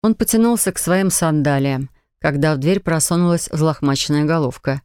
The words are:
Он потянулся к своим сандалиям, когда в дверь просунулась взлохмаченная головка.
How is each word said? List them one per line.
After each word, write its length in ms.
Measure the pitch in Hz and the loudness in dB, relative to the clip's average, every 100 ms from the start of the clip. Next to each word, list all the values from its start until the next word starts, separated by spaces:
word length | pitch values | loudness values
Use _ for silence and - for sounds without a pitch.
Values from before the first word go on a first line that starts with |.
Он 100 | 214 | 0
потянулся 560 | 220 - 220 233 233 - | 0 0 2 2 2 -2
к 60 | 180 | -4
своим 320 | - 185 190 | 0 0 2
сандалиям, 800 | - 165 151 143 139 139 131 135 _ _ _ | 0 0 2 2 0 0 -2 -6 _ _ _
когда 360 | 156 143 156 | -4 0 0
в 40 | 143 | 0
дверь 220 | 143 196 | 0 0
просунулась 680 | 180 160 - 170 175 170 - | 0 -2 0 0 2 0 -2
взлохмаченная 760 | 156 160 147 143 135 - 147 151 | -2 0 0 -2 -2 0 0 2
головка. 560 | 165 135 - - 135 | 0 -2 -4 -6 -6